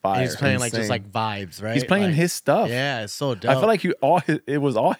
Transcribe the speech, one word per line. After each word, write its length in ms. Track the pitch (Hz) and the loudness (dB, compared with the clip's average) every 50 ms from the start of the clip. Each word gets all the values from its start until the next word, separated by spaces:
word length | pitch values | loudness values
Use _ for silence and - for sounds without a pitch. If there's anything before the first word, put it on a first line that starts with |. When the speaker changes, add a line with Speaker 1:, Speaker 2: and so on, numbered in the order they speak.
Speaker 1:
fire. 200 | - 95 - - | -2 -2 0 0
Speaker 2:
he's 140 | 131 123 - | 0 -2 -2
playing, 240 | - 143 139 131 127 | -2 -2 0 0 0
like, 120 | 123 120 113 | -2 -2 -2
just, 100 | 113 110 | -2 -2
Speaker 3:
Insane. 60 | 107 | -2
Speaker 2:
like, 220 | 123 113 101 104 | -2 -4 -4 -6
vibes, 500 | 98 117 110 110 104 101 101 87 - - 98 | -4 -4 -4 -2 -4 -6 -8 -10 -12 -10 -6
right? 100 | 107 117 | -4 -2
Speaker 1:
He's 100 | 139 127 | -2 0
playing 200 | - 180 196 202 185 | 2 2 2 2 2
Speaker 2:
Like, 60 | 156 | 2
Speaker 1:
his 180 | 147 170 175 - | 2 2 0 0
stuff. 360 | - - - 147 202 233 110 | -2 0 2 2 2 2 0
Speaker 2:
yeah, 340 | 117 127 135 143 135 117 107 | -2 -2 -2 -2 -4 -4 -6
it's 100 | 104 - | -8 -6
so 180 | - 147 139 | -6 -4 -4
Speaker 1:
I 40 | 123 | -4
feel 180 | 95 - 147 135 | -2 2 2 2
Speaker 2:
dope. 100 | 131 165 | 4 4
Speaker 1:
like 180 | 220 226 175 | 4 2 2
he, 100 | - 180 147 | 0 -2 -2
all 260 | - - 139 165 180 | 0 2 4 4 4
his, 200 | - - 156 - - | 2 0 -2 -2 -2
it 120 | - - 147 | -2 -2 0
was 160 | 143 143 127 - | 0 0 2 2
all 180 | 123 175 - | 2 2 0